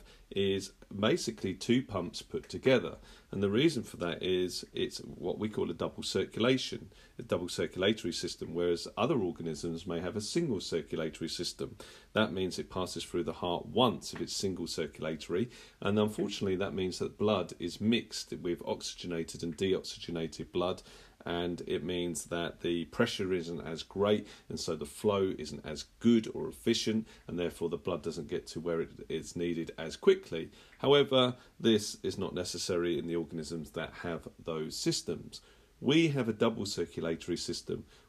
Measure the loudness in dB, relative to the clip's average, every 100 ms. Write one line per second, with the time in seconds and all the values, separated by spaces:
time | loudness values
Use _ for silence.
0 | -10 -20 _ 0 2 2 -2 -12 -12 2
1 | 4 4 0 -2 -4 0 4 4 2 -2
2 | -4 -8 -8 -8 -6 0 4 4 4 -6
3 | -16 -20 -8 0 2 4 4 2 -4 -4
4 | -2 0 0 2 0 -2 -8 -4 -4 -4
5 | -12 -6 -4 -2 -2 0 -2 0 -4 -2
6 | 0 0 0 2 4 4 0 -8 -10 -18
7 | -18 -16 -2 -2 0 -2 -2 2 2 4
8 | 0 -2 -4 -6 -6 0 2 2 -2 0
9 | 2 2 0 -2 -6 -4 -4 -4 -4 -4
10 | -2 -4 -2 0 0 -2 -2 -4 -2 -4
11 | -4 -4 -6 -4 -6 -6 -8 -10 -18 -20
12 | -2 0 2 0 -2 -2 -6 -4 -4 -4
13 | -4 -2 -2 -2 -2 -2 0 4 4 4
14 | -6 -6 -6 -2 -2 -2 -4 -4 -4 -4
15 | -6 -6 -2 0 0 -6 -20 -4 2 4
16 | 2 2 -2 0 0 0 0 0 -2 -2
17 | -4 0 2 2 0 -4 -6 0 2 2
18 | 0 -8 -8 -6 -2 -2 -2 -4 -6 -8
19 | -4 -4 -4 -6 -6 0 2 2 0 -10
20 | -6 -4 -4 -6 -4 0 0 -2 -8 -20
21 | -20 -12 -4 0 0 -2 -2 -2 0 0
22 | -2 -4 -4 -2 -2 -2 0 0 0 2
23 | 2 2 0 0 -2 -6 -6 -8 -6 2
24 | 4 4 2 -12 -10 -6 -4 -4 -6 0
25 | 2 4 2 0 -6 -8 -8 -8 -10 _
26 | 6 6 4 -4 -6 -2 0 2 2 0
27 | -2 -10 -8 -2 -2 -2 -2 -2 -2 -2
28 | -2 -6 -4 -6 -6 -6 -2 0 -2 -8
29 | -6 -6 -4 -2 -2 0 -4 -6 -8 4
30 | 6 6 2 -6 -8 -12 -20 0 6 8
31 | 8 6 6 2 -10 2 6 6 4 -4
32 | -4 -2 -2 -2 -4 -4 0 2 2 0
33 | 0 -2 -2 -6 -6 -6 -6 -6 -6 -6
34 | -6 -6 -8 -10 -6 -4 -4 -2 0 0
35 | -2 -6 -8 -16 -20 -20 _ _ 4 6
36 | 6 4 0 2 2 2 -2 -2 -4 -2
37 | -2 -2 -2 -2 -2 -6 -4 -6 -8 -20